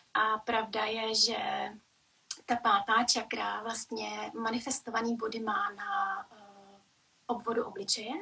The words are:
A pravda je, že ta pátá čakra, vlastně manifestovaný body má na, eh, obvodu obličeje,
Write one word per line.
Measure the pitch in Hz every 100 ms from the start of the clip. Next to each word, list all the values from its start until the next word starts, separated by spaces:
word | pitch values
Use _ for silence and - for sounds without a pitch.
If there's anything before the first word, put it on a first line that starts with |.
| -
A | 214 214 220
pravda | - 220 220 214 214
je, | 226 220 220
že | 233 220 - - - - _ _ _ _ - - -
ta | 240
pátá | 233 196 202 226
čakra, | 247 240 220 220 208 208
vlastně | 226 226 - 226 214 214 214
manifestovaný | 226 226 240 269 - - 226 233 226
body | 220 226
má | 220 202 208
na, | 202 - - 392 - -
eh, | 220 202 202 202 196 _ _ _ _ -
obvodu | 220 233 233 -
obličeje, | 196 196 226 214 320